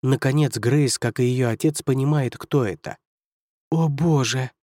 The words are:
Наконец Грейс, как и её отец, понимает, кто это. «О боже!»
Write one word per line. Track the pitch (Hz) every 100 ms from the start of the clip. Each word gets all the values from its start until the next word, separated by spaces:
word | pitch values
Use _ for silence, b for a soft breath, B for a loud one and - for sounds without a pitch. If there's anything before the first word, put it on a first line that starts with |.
Наконец | 131 131 135 143 147 -
Грейс, | 117 143 139 -
как | 120 110
и |
её | 123 127 123
отец, | 110 156 151
понимает, | - 131 135 151 127 -
кто | - 147 113
это. | 85 - - _ _ _ _ _ _ _
«О | 165 165
боже!» | 139 165 151 120 127 127 _